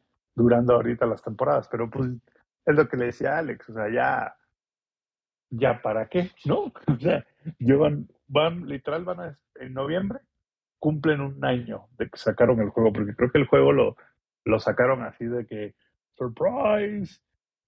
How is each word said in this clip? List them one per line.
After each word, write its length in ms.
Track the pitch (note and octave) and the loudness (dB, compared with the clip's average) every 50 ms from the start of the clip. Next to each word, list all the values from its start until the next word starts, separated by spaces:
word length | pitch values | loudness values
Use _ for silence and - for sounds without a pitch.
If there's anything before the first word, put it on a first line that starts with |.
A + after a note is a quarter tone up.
| _ _ _ _ _ _ - | _ _ _ _ _ _ 0
durando 400 | - A#2 A#2+ A#2+ A#2+ B2 B2 B2 | 2 4 6 6 6 6 4 4
ahorita 300 | A#2 A2+ A#2 A#2+ A#2 B2+ | 4 4 0 -2 0 0
las 160 | A#2 A2 - - | -2 -2 -4 -8
temporadas. 460 | - A2 G2+ B2+ C#3 D3 C3+ - - | -10 -6 -4 0 0 0 0 -2 -4
Pero, 200 | - A2+ A#2 A2+ | -6 -6 -6 -4
pues, 200 | - C#3 C3+ B2+ B2+ A#2 _ _ _ _ _ _ _ _ - | -4 -4 -4 -4 -4 -8 _ _ _ _ _ _ _ _ 0
es 80 | - D3+ | 2 4
lo 140 | D3+ D3+ B2 | 4 4 2
que 80 | - | 2
le 100 | B2+ A#2+ | -4 -4
decía 280 | A#2+ A#2+ - - C3+ C#3+ | -4 -4 -4 -4 -4 -2
a 40 | D#3 | -2
Alex, 300 | E3 C#3 A#2 - - - | -4 -6 -8 -12 -14 -14
o 40 | A2 | -8
sea, 160 | A2 G#2+ G#2+ A#2 | -6 -4 -2 -2
ya, 440 | B2 B2+ C3 C#3 B2 - - - _ _ _ _ _ _ _ _ _ _ _ _ _ _ _ _ _ _ _ _ _ _ - | 0 0 0 0 -2 -4 -6 -10 _ _ _ _ _ _ _ _ _ _ _ _ _ _ _ _ _ _ _ _ _ _ -12
ya 300 | - A2+ C3 B2+ A#2+ A#2 - | -6 0 0 0 0 0 -2
para 260 | A#2 G#2+ A2 A2 - | -2 -2 -2 -4 -2
qué, 220 | - F3+ F3 F3+ _ _ - | -2 -4 -4 -4 _ _ -4
¿no? 280 | C#3 E3+ G4 G#4 D#4+ - - | -2 -2 -2 -2 -6 -10 -8
<laughs> 60 | - | -2
O 120 | - D3 A#2 | -2 -2 0
sea, 260 | B2 E3+ E3 C3+ - _ _ _ - D#3+ D#3+ - | 0 -2 -2 -2 -4 _ _ _ -16 -16 -10 -4
llevan, 500 | B2 A#2 C3+ C#3+ D3+ D3+ D3 D3 - - _ _ _ - | 2 4 4 6 4 2 0 -2 -8 -10 _ _ _ -2
van, 380 | C#3 D3+ D#3 E3 E3+ F3 E3+ C#3+ | 0 0 0 0 -2 -4 -10 -10
literal, 360 | C#3+ C3+ - - C#3+ E3 F3+ | -10 -10 -8 -6 -6 -6 -6
van 160 | F3+ F3+ F3 | -6 -8 -10
a, 180 | F3 E3 D3 _ _ _ _ | -10 -14 -16 _ _ _ _
en 180 | - C3 C3 C3 | -18 -16 -12 -8
noviembre, 460 | C3 C3+ C#3+ D#3+ F3+ G3 G3 A#3+ C4+ _ _ _ _ _ _ _ _ _ _ _ - | -6 -4 -4 -2 -2 -4 -4 -6 -8 _ _ _ _ _ _ _ _ _ _ _ -4
cumplen 420 | - D3+ D#3 D3+ C#3 D#3+ D3+ C#3+ | -2 -2 0 0 2 0 0 0
un 240 | C#3 C#3 C#3 C#3 C3+ | -2 -6 -6 -4 -2
año 440 | C3+ B2+ B2 A#2+ A#2 G#2 G2 - _ _ - | 0 0 0 -2 -6 -10 -12 -12 _ _ -8
de 100 | A2 - | -8 -8
que 100 | - - | -8 -6
sacaron 420 | - A2+ G#2 - B2 A#2 B2+ A2+ | -4 -2 2 4 4 4 4 2
el 100 | G#2+ G2 | 0 -2
juego, 220 | - - A2+ A2 G#2 | 0 2 2 2 2
porque 220 | - G#2 G2+ G#2 | 2 -4 -4 -2
creo 160 | - A#2+ B2 | -2 0 2
que 80 | - D3+ | 2 2
el 80 | C#3 | 2
juego 260 | - - C#3 C#3 C#3 C#3+ | 4 4 6 6 6 6
lo, 240 | C3+ A#2+ G#2 A2 _ - _ _ _ _ _ _ _ - | 4 4 2 0 _ -14 _ _ _ _ _ _ _ -2
lo 160 | - A2 G#2+ | 0 0 0
sacaron 420 | - - G#2 - - B2+ C3+ B2+ A#2 | 2 0 0 2 2 2 2 0 -2
así 220 | G#2 - - A#2+ | -8 -10 -8 -8
de 220 | A#2 A#2+ B2 A#2 | -6 -4 -6 -6
que, 280 | - A#2 G#2+ G#2 G2+ - _ _ _ _ _ _ _ _ | -8 -8 -10 -10 -10 -12 _ _ _ _ _ _ _ _
surprise, 1040 | - C3 B2 A2+ - D#3 F#3+ B3 C4 C#4 G#3+ G#3 G#3+ G#3 G#3 G#3 G#3 F#3+ - - _ _ _ _ _ _ _ _ _ _ | -8 -8 -8 -4 -2 -2 -2 0 0 0 2 2 0 0 -2 -4 -6 -8 -8 -12 _ _ _ _ _ _ _ _ _ _